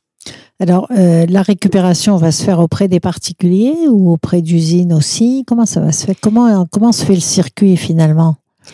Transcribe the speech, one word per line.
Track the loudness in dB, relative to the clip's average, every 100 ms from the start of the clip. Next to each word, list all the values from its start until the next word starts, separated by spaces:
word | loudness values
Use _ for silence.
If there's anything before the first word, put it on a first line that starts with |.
| _ _ -20 -20 -20 -8
Alors, | 0 0 0
euh, | 0 2 2 2
la | 0
récupération | 0 0 0 0 0 0 0 0
va | 0
se | 0
faire | -2 0
auprès | 0 0 -2
des | 0
particuliers | -2 -8 -10 -4 -2 0 0 0 0
ou | 2 2
auprès | 0 -2 -2
d'usines | 0 0 0 0 0
aussi ? | 0 -2 -2 -2 -2 -2
Comment | -2 0
ça | -2
va | -2
se | -4
faire ? | -4 -2
Comment, | 0 2 2 2 0
comment | 0 0
se | 0
fait | 0
le | 0
circuit | 0 -2 -2 0 2 2
finalement ? | 0 0 2 2 0 0 _ _ -20